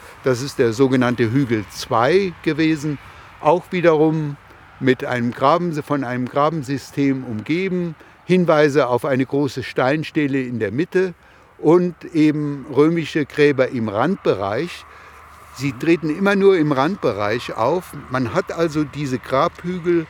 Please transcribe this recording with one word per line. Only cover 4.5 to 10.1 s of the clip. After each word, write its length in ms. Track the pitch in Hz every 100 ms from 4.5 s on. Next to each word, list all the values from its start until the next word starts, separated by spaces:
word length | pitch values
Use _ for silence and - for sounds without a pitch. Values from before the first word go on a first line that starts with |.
| - - -
mit 240 | 131 135
einem 280 | 139 123 120
Graben-, 500 | 117 135 170 175 151
von 220 | - 143
einem 240 | 123 123 123
Grabensystem 960 | 147 151 160 127 135 - 147 139 135
umgeben, 720 | 123 107 104 170 190 180 170 - - - -
Hinweise 600 | 180 170 156 151 143 123
auf 180 | 120
eine 220 | 147 131 131
große 360 | 139 139 131
Steinstele 800 | - - 131 156 -